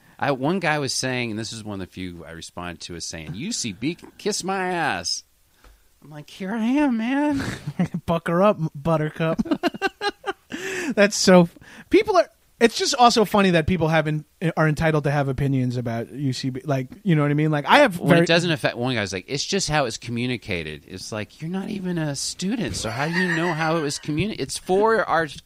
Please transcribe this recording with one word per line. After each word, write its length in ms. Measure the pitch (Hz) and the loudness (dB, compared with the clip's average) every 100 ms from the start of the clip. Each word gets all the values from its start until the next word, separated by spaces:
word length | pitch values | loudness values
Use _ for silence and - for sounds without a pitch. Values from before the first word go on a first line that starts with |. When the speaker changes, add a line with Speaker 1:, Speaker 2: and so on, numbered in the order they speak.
| _ - | _ -4
Speaker 1:
I, 120 | 131 | -2
one 280 | 131 139 190 | 0 0 0
guy 200 | 165 151 | 0 0
was 140 | 135 | -2
saying, 380 | - 131 123 120 | -2 -2 -2 -4
and 80 | 104 | -6
this 140 | 110 | -8
is 100 | 113 | -10
one 160 | 107 98 | -10 -8
of 60 | 90 | -10
the 40 | |
few 320 | 90 92 85 80 | -10 -10 -10 -14
I 60 | |
responded 500 | 82 - - 87 82 | -16 -14 -12 -12 -12
to, 140 | - 85 | -12 -10
is 100 | - | -10
saying, 300 | 82 78 90 | -10 -10 -10
"U 180 | 175 | -8
C 180 | - 117 | -6 -6
B 240 | 90 139 175 | -6 -6 -6
can 160 | - - | -12 -8
kiss 260 | 202 202 | -6 -4
my 240 | 170 175 180 | -4 -4 -2
ass." 560 | 175 143 92 87 - - _ _ _ - _ _ _ | -2 -2 -2 -4 -6 -10 _ _ _ -20 _ _ _
I'm 60 | 143 | -18
like, 200 | 151 147 | -18 -16
"Here 220 | - 185 | -10 -6
I 120 | 226 226 | -2 0
am, 320 | 277 285 226 | 2 2 0
man." 440 | 233 277 294 277 254 - - - | 0 0 0 0 -4 -6 -6 -2
Speaker 2:
<laughs> 300 | 175 175 - | -2 -4 -2
Buck 220 | 165 - | -2 0
her 160 | 170 | 2
up, 140 | 208 165 156 147 | 4 2 -2 -4
Buttercup. 640 | 151 156 151 - 160 165 330 | 0 0 0 -2 -2 -2 -2
<laughs> 60 | 320 - - 392 - 415 - 403 - _ 330 381 370 339 214 | -2 -2 -2 -6 -4 -6 -6 -10 -12 _ -10 -8 -6 -2 2
That's 200 | 202 - | 2 4
so 280 | - 180 | 8 8
f-, 140 | 170 - - - - | 8 0 -20 -20 2
people 280 | 370 440 359 | 4 6 4
are, 120 | 277 _ _ - | 2 _ _ 2
it's 180 | 233 - | 2 2
just 160 | 370 262 | 0 6
also 280 | 240 226 208 | 6 6 4
funny 260 | 208 190 | 4 4
that 140 | 170 156 | 4 2
people 220 | 185 156 | 2 2
have 200 | 160 151 | 2 2
in, 180 | 151 - _ 165 170 | -2 -6 _ -2 2
are 100 | 156 | 2
entitled 380 | 147 165 151 143 | 2 2 2 2
to 60 | |
have 160 | 147 139 | 0 0
opinions 480 | 131 139 135 127 123 | 0 0 2 0 -2
about 340 | 117 117 113 | -4 -4 -6
U 220 | 123 139 | -4 -4
C 160 | 127 135 | -2 -4
B. 120 | 131 156 | -4 -2
Like, 220 | 135 131 - | -4 -4 -4
you 120 | 196 156 | 2 2
know 60 | |
what 100 | 147 | 4
I 20 | |
mean? 160 | 147 156 | 2 2
Like, 160 | 147 156 | 0 4
I 140 | 254 | 6
have 180 | 269 175 | 6 2
Speaker 1:
When 100 | - | 4
Speaker 2:
very 120 | 170 | 6
Speaker 1:
it 40 | 170 | 6
doesn't 240 | 170 170 | 4 2
affect, 260 | 143 127 92 | 0 -2 -2
one 160 | 120 120 | -2 0
guy's 180 | 98 | -2
like, 120 | 95 - | -4 -6
"It's 180 | 139 - | -6 -4
just 240 | 196 - | -2 0
how 160 | 151 123 | 0 0
it's 120 | - | -4
communicated." 840 | 120 120 123 123 - 90 76 73 - | -6 -4 -2 -4 -4 -4 -4 -10 -12
It's 240 | 92 - | -14 -8
like, 300 | 107 101 - | -8 -8 -10
you're 80 | 160 | -8
not 200 | 190 220 | -6 -6
even 280 | 202 180 175 | -6 -4 -4
a 180 | 156 139 | -4 -4
student, 600 | - - 185 240 135 95 | -6 -6 -4 -2 -4 -4
so 140 | 110 | -6
how 180 | 117 151 | -4 -2
do 60 | |
you 220 | 170 185 165 | 0 0 0
know 180 | 175 | -2
how 240 | 156 160 165 | 0 0 0
it 40 | |
was 160 | 143 - | -2 -4
communi-, 360 | - 151 202 - | -4 -2 -4 -4
it's 200 | 135 - | -8 -6
for 460 | - 190 220 220 - | 0 2 4 2 2
our 220 | 156 156 - | 0 0 -8